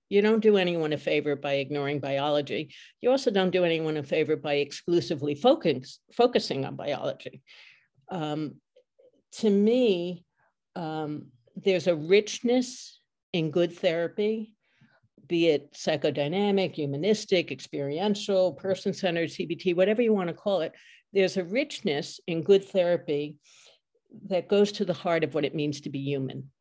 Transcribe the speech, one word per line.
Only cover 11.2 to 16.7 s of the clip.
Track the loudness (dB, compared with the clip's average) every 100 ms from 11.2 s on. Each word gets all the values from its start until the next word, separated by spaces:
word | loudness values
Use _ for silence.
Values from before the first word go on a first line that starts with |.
| -12 _ _ -4
there's | 0 2 2
a | -2
richness | 2 2 2 -4 0 0 0 -8 -18 -20 _ _ _
in | -4 -2
good | 0 0 0
therapy, | -2 0 -2 -2 -2 -2 -8 _ _ _ _ _ _ _ -4
be | 2 4
it | 2 -2
psychodynamic, | -8 -4 0 -2 0 -2 0 2 2 0